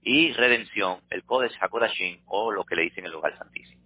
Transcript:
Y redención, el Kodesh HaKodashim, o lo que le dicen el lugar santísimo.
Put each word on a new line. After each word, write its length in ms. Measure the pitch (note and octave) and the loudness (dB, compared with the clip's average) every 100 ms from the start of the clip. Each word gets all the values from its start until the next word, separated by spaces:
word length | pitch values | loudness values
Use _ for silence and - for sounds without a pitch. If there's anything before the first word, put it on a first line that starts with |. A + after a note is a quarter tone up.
Y 300 | - C3+ E3 | 2 2 2
redención, 640 | A#2 B2 A#2+ G#2+ A2 G2 F#2 _ | 4 4 4 0 -2 -2 -2 _
el 140 | F#2+ | -10
Kodesh 320 | - B2+ B2 - | -2 0 0 0
HaKodashim, 640 | F#2+ A2+ A2+ - F2+ F2 _ | -2 0 -2 0 -6 -6 _
o 260 | G2 A2 | -4 -2
lo 120 | G2+ | -2
que 120 | F2 F2 | -2 0
le 60 | |
dicen 240 | E2+ - F2+ | -2 -2 -10
el 60 | |
lugar 240 | D#2+ D#2 - | -4 -4 -4
santísimo. 440 | - - - - | -16 -16 -18 -20